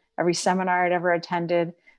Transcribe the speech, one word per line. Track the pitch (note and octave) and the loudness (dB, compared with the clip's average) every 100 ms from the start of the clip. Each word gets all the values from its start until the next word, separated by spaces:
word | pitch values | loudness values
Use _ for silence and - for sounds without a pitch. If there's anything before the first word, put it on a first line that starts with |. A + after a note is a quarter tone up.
| _ - | _ -2
every | E3+ | -2
seminar | E3+ F#3+ F#3 F#3 F3+ | 0 0 0 0 0
I'd | F3+ | 2
ever | F3 F3+ | 2 2
attended, | E3+ - F3 E3+ F3 E3+ - _ | 0 -2 -4 0 0 -2 -6 _